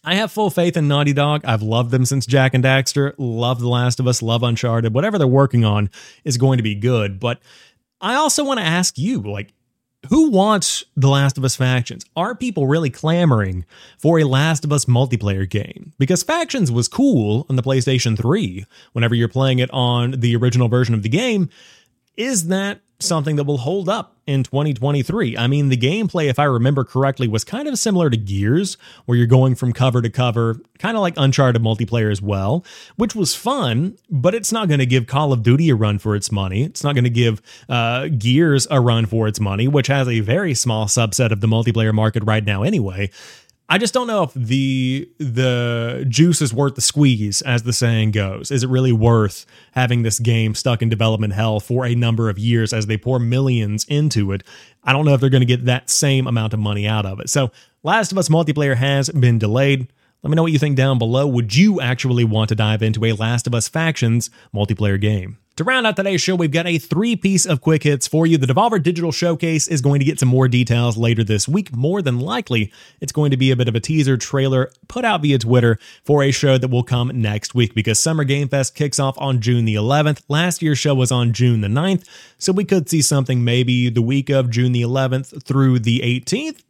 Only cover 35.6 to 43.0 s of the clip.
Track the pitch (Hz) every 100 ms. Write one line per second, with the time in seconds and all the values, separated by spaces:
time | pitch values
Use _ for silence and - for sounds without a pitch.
35.6 | 165 117 107 101 110 104 - 101 95 95
36.6 | 143 - 143 139 123 117 117 110 _ -
37.6 | - 120 117 123 143 127 110 131 170 139
38.6 | - 143 120 117 113 113 107 104 101 98
39.6 | 127 143 131 139 127 113 104 147 190 123
40.6 | 123 110 104 - 113 - 120 104 110 113
41.6 | 113 113 110 107 110 113 104 110 104 98
42.6 | 127 208 98 92